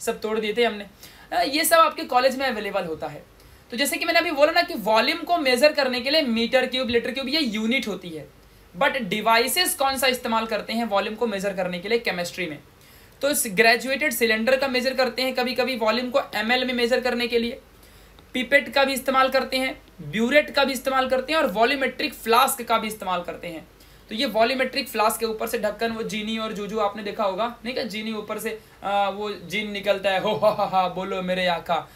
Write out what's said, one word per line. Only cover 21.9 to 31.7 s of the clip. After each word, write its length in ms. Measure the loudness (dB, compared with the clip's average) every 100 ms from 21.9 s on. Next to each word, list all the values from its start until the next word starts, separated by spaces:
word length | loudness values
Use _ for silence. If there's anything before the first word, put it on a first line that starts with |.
| -2 -6
फ्लास्क 480 | -4 2 4 4 2
का 160 | 0 0
भी 80 | 0
इस्तेमाल 360 | -6 -4 -4
करते 260 | -4 -10 -10
हैं। 200 | -12 -16 -20 -20 -20 -10
तो 60 |
ये 120 | -4 -2
वॉल्यूमेट्रिक 600 | 2 2 2 -2 -4 -4
फ्लास्क 320 | 0 0 0
के 60 | -4
ऊपर 200 | -4 -4
से 120 | -2
ढक्कन, 340 | -4 -2 -4
वो 100 | -4
जीनी 360 | -6 -6 -4 -4
और 140 | -6
जूजू 260 | -6 -6 -2
आपने 240 | -2 -2
देखा 220 | -8 -2
होगा, 320 | -2 -2 -4 -6
नहीं 100 | -8
क्या, 100 | -6
जीनी 280 | -6 -6 -6
ऊपर 260 | -6 -6 -6
से, 220 | -6 -8 -14 -10
आ, 260 | -2 0 0
वो 220 | -2 -6
जीन 400 | -8 -6 -6 -4
निकलता 400 | -4 0 0 2
है, 100 | 0
हो, 140 | 0
हा, 160 | 2 2
हा, 140 | 4
हा, 240 | 2 2 2
बोलो 340 | 0 -4 -4
मेरे 240 | -2 0 2
आका, 420 | 0 0